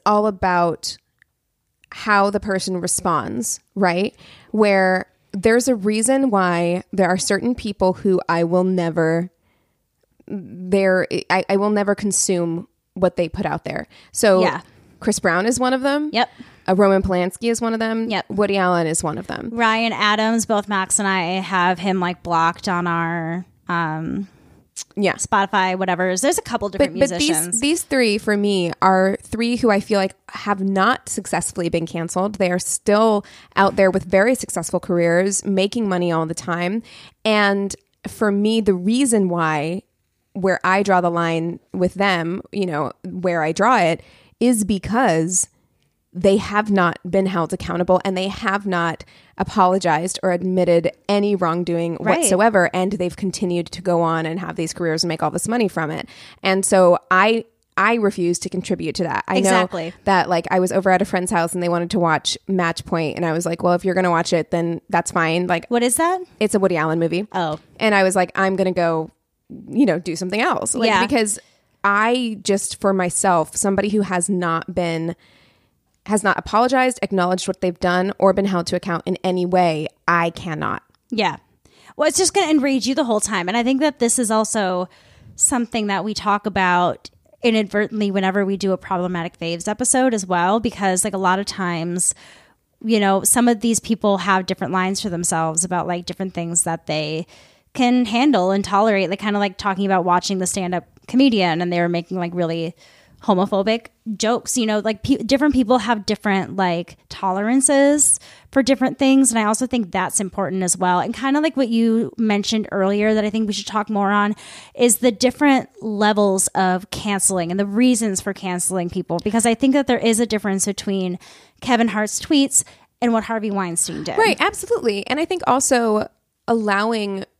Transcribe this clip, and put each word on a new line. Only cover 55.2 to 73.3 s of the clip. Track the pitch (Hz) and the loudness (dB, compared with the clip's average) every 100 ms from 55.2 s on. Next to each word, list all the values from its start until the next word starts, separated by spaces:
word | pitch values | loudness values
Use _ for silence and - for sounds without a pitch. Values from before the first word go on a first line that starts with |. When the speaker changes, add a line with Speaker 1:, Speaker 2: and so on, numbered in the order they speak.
Speaker 1:
all | 156 | -2
this | 170 - | -2 -2
money | 240 202 | 0 -2
from | - 156 | -2 -6
it. | 160 - - - - | -6 -12 -16 -20 -6
And | 190 190 190 | -2 0 2
so | 196 180 175 - | 4 6 4 2
I, | 185 208 226 - _ _ - | 2 4 2 -4 _ _ -2
I | 202 233 | 0 2
refuse | 202 196 175 175 | 0 0 -2 -2
to | - | -4
contribute | 180 - 180 160 - | -6 -4 -4 -4 -4
to | |
that. | 165 127 - | -4 -4 -4
I | 190 | 0
Speaker 2:
Exactly. | 190 185 180 180 165 | 2 2 0 -4 -8
Speaker 1:
know | - - | -6 0
that, | 185 - | 2 2
like, | 175 - | -2 0
I | 185 | 0
was | 185 | 2
over | 190 190 | 2 2
at | 180 | 2
a | 202 | 2
friend's | 185 180 | -2 -2
house | 190 170 | -2 -2
and | 180 | -2
they | 175 | -2
wanted | 175 170 | -2 -2
to | 208 | 0
watch | 170 151 - - - | 0 0 -2 -6 -4
Match | 190 170 - - | 0 0 -2 -4
Point, | 170 156 - | -4 -2 -2
and | 170 | -2
I | |
was | 160 170 | -2 -4
like, | 170 | -2
"Well, | 180 | 0
if | 175 190 | 0 0
you're | 180 | 0
gonna | 185 | 2
watch | 170 170 | 0 0
it, | 170 156 | 0 0
then | 170 170 170 - | -2 -2 -4 -4
that's | 170 - | -4 -2
fine." | 185 160 165 180 | -2 0 0 0
Like, | 170 - | -2 -2
Speaker 2:
What | 240 | -2
is | 240 240 | 0 0
that? | 330 370 359 - | 0 -2 -6 -4
Speaker 1:
it's | 214 208 | 0 2
a | |
Woody | 190 170 | 2 2
Allen | 160 165 | 0 0
movie. | 165 170 208 | 0 -2 -4
Speaker 2:
Oh. | 185 165 156 - - | -4 -4 -6 -12 -4
Speaker 1:
And | 220 202 | 0 2
I | |
was | 185 190 | 2 2
like, | 180 - | 0 0
"I'm | 190 190 | 0 0
gonna | 185 | 0
go, | 180 170 160 160 _ _ _ _ - - | 0 0 0 -4 _ _ _ _ -20 -4
you | 226 247 | 2 2
know, | 165 | 2
do | 180 165 | -2 -6
something | 185 208 | -4 -2
else." | 302 - - | -2 -2 -4
Like, | 247 233 | 0 2
Speaker 2:
Yeah. | 196 220 | 2 2
Speaker 1:
because | 269 214 - - _ _ _ | 2 0 -4 -12 _ _ _
I | 202 202 226 247 233 202 | 0 2 2 0 -2 -4
just, | 202 196 - - | -2 -2 -2 -2
for | 202 | 0
myself, | 196 180 - 190 | 0 0 0 2